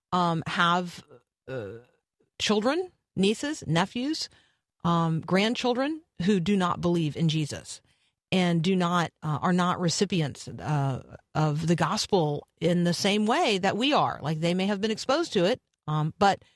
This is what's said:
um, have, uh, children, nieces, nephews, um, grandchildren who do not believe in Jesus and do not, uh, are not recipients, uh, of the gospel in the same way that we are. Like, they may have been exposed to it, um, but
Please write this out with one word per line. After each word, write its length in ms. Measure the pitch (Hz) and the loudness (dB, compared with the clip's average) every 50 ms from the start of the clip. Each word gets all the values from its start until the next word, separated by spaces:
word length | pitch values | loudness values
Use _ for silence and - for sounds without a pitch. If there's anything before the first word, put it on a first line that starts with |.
| _ _ | _ _
um, 300 | - 180 175 170 165 165 - - | 0 2 2 2 0 -2 -4 -2
have, 560 | - 190 175 170 175 180 180 175 - - - - 131 117 _ _ _ _ _ - | 0 2 2 4 2 2 0 -4 -10 -16 -20 -20 -20 -20 _ _ _ _ _ -10
uh, 300 | 131 127 104 95 113 117 123 _ _ _ _ _ _ _ _ _ _ - | -10 -8 -8 -10 -12 -16 -20 _ _ _ _ _ _ _ _ _ _ -4
children, 500 | - - 208 214 202 262 294 349 370 359 _ _ _ _ - | 0 0 0 2 2 0 0 -2 -4 -6 _ _ _ _ -2
nieces, 480 | 185 190 202 220 - 285 285 311 - - | 0 2 2 2 0 -4 -6 -6 -6 -4
nephews, 640 | - 160 165 196 - - 240 254 294 320 - - - _ _ _ _ _ _ _ _ _ _ - | 0 0 0 0 0 -2 -6 -4 -4 -4 -6 -8 -12 _ _ _ _ _ _ _ _ _ _ -2
um, 360 | 170 170 170 165 165 160 160 | 0 0 2 2 0 0 -2
grandchildren 840 | 160 - 175 190 208 226 247 - - 247 247 247 269 294 320 311 - _ _ - 170 | -2 0 0 2 2 0 0 -2 -2 -2 0 0 -2 -2 -4 -6 -10 _ _ -2 2
who 160 | 202 214 185 | 2 2 2
do 160 | 165 202 208 | 2 2 2
not 240 | 190 180 175 - - | 2 2 0 -2 0
believe 360 | 160 175 175 170 160 147 - | 0 0 2 2 0 -2 0
in 120 | - 165 160 | 0 0 2
Jesus 520 | 147 160 147 - - 80 - - - - _ _ _ _ _ _ _ _ _ - | 2 0 -2 -4 -6 -10 -12 -14 -18 -18 _ _ _ _ _ _ _ _ _ -2
and 280 | - 185 180 175 170 165 | 0 2 2 2 2 2
do 140 | 156 190 190 | 2 2 2
not, 380 | 180 175 170 180 175 160 - - _ | 2 2 2 2 0 0 -2 -4 _
uh, 160 | - 156 151 - | -6 -4 -2 0
are 120 | 127 185 | 0 0
not 280 | 180 180 175 180 170 - | 2 2 2 0 0 0
recipients, 680 | 180 160 - - 208 185 202 165 151 - - - - - | -2 -2 0 0 0 0 0 0 0 -2 -4 -10 -14 -14
uh, 540 | 117 117 87 131 151 143 139 135 127 - - - - - _ _ - | -12 -8 -4 -2 -2 0 0 -2 -2 -4 -8 -12 -20 -20 _ _ -2
of 340 | 151 156 151 147 156 160 160 | 0 0 0 0 0 0 0
the 80 | 175 | 2
gospel 720 | 160 165 151 202 214 - - 202 185 156 151 147 143 - _ _ - | 2 0 0 -2 -2 -2 0 2 2 2 2 -2 -4 -8 _ _ -2
in 240 | 165 170 175 175 175 | 0 0 2 2 2
the 80 | 175 | 0
same 320 | 170 - - 196 202 214 214 | 0 0 0 2 2 2 2
way 340 | 214 262 330 370 262 202 185 | 2 2 2 2 2 0 0
that 180 | 185 190 - | 0 0 0
we 160 | 202 254 285 | 0 0 2
are. 260 | 285 196 147 - - - | 2 2 2 0 -2 -4
Like, 200 | - 147 165 156 | -4 -4 -4 -2
they 120 | 165 170 | 0 0
may 140 | 180 185 190 | 0 0 0
have 140 | 202 208 190 | 0 -2 -2
been 100 | 208 214 | -2 -2
exposed 420 | 220 214 - - 269 330 339 - - | -4 -2 -2 0 0 0 0 0 0
to 100 | 196 170 | 2 2
it, 160 | 196 254 - _ _ _ _ _ | 2 0 -2 _ _ _ _ _
um, 260 | 151 151 156 151 160 - - | -4 -2 -2 -2 -2 0 2
but 240 | 208 196 185 - _ _ _ | 2 2 2 0 _ _ _